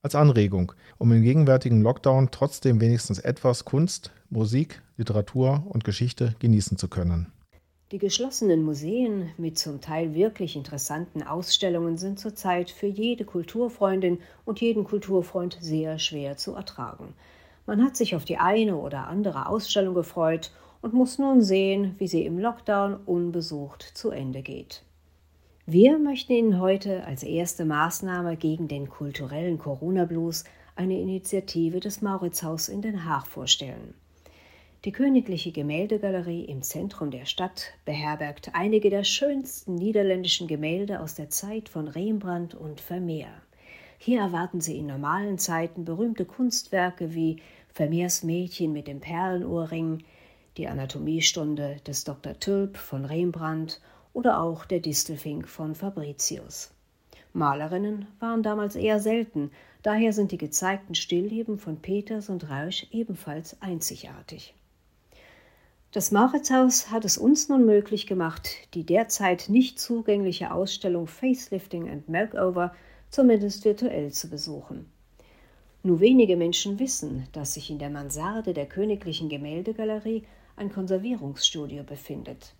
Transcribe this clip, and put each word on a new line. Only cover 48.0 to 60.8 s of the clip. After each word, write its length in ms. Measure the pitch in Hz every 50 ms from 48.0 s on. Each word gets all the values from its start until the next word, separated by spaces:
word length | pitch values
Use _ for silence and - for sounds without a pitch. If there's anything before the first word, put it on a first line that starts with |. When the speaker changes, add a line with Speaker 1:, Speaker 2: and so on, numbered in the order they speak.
| 175 180 - - -
Speaker 2:
Mädchen 480 | 165 165 175 180 175 - - 175 156
mit 160 | 151 147 143 143
dem 120 | 139 143
Perlenohrring, 1040 | - 156 165 170 185 185 185 180 180 175 170 170 160 160 165 165 165 160 160 160 - _ _ _ - - _ _ _ _ _
die 100 | - 156
Anatomiestunde 1120 | - 147 135 135 131 - 147 151 156 160 165 165 - - 175 151 151 151 147 143 139 143 143 _
des 160 | - 139 135 -
Doktor 360 | 151 143 135 - 143 - -
Tulp 380 | - 196 202 196 196 196 196 -
von 260 | - - 139 135 139
Rembrandt 760 | 139 151 165 180 180 165 165 160 156 160 160 160 160 - - _ - - _ _ _
oder 280 | _ 254 240 247 - 156
auch 240 | 165 170 165 165 -
der 160 | - 185 175
Distelfink 680 | 170 160 143 - - - 156 143 - 160 147 - -
von 280 | - - - 156 156 156
Fabricius. 960 | - 196 196 196 165 151 147 143 - - - - - - - - - - - _ _ _ _ _ _ _ _ - - - _
Malerinnen 760 | _ 175 151 143 139 147 151 156 175 185 202 208 214 208 202 - - _
waren 240 | 233 226 233 226
damals 320 | 214 214 214 214 208 202 202
eher 240 | 175 190 214 214 208
selten, 540 | 202 214 220 233 220 220 - 151 143 143 - - - - _ _
daher 300 | - 214 208 220 226 226
sind 200 | 208 214 208 -
die 60 | 180 -
gezeigten 560 | 151 147 - - 185 185 196 196